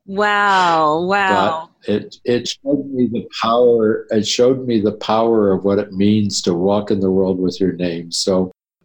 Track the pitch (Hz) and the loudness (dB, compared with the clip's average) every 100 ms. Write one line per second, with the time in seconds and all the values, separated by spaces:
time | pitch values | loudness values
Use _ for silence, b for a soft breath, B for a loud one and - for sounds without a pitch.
0 | 196 196 208 202 202 190 175 160 151 160 | -8 -2 0 2 2 2 2 2 2 0
1 | 180 202 190 185 - 160 165 _ - 104 | 0 0 2 0 0 -4 -10 _ -4 -4
2 | - - - 120 - - 269 - 139 131 | -4 -8 -2 -2 -2 -8 -4 -4 -2 -2
3 | 123 208 - - 113 120 123 117 107 110 | -2 -4 -8 -6 0 4 4 4 2 0
4 | - 110 - - 123 131 127 110 104 - | -2 -2 0 2 2 2 0 0 0 -2
5 | - 110 117 113 101 92 98 101 101 95 | -2 0 2 2 2 2 0 0 -2 0
6 | 101 107 101 - 98 85 95 104 208 101 | 2 2 0 -2 -2 0 2 0 0 0
7 | 95 95 95 92 92 - 92 82 87 85 | 0 2 0 0 -2 -2 -2 -2 -4 -6
8 | 85 - 101 92 90 - _ _ | -8 -6 -2 0 -2 -8 _ _